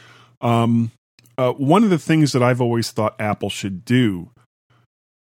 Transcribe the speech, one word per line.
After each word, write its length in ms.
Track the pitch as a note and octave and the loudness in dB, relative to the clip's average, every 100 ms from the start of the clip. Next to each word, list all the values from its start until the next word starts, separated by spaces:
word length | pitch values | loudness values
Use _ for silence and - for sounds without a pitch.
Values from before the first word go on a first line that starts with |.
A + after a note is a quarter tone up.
| - - _ - | -20 -20 _ -6
Um, 500 | A#2+ A#2 A#2 A#2 A#2 _ _ _ _ - | 0 2 2 0 -2 _ _ _ _ -4
uh, 160 | B2+ | -2
one 320 | - C3+ F#3 | -2 2 4
of 60 | A3+ | 4
the 80 | E3+ | 0
things 340 | - D#3+ D3 | 0 2 2
that 100 | E3+ | 2
I've 180 | B2 B2 | 2 2
always 300 | B2 A#2 A2 | 0 -2 -4
thought 240 | - G#2+ - | -4 -6 -4
Apple 300 | G#2+ G2+ G2+ | -6 -4 -6
should 340 | - G2+ F2+ | -8 -10 -8
do 460 | - B2 A#2 F2+ E2+ _ _ _ _ _ _ _ _ _ _ | 0 2 2 -2 -12 _ _ _ _ _ _ _ _ _ _